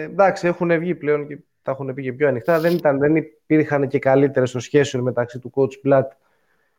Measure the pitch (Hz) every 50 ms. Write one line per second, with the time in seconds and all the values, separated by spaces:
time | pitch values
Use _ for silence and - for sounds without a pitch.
0 | 156 160 - 175 196 185 - - - 175 175 - 180 175 170 165 170 180 170 -
1 | - 147 147 147 147 147 143 - _ _ _ _ _ - 135 - 139 131 131 143
2 | 135 131 123 123 147 143 127 120 - - 170 160 156 170 175 170 - 151 139 135
3 | 143 147 160 160 151 - - _ _ - 156 156 147 - 147 139 139 127 - 135
4 | - 135 135 139 143 139 135 131 127 123 - 123 120 - - 147 139 - - 123
5 | 123 127 113 120 120 117 - 127 - 123 - 135 135 131 - - - 135 139 135
6 | 131 - - _ _ _ _ _ _ _ _ _ _ _ _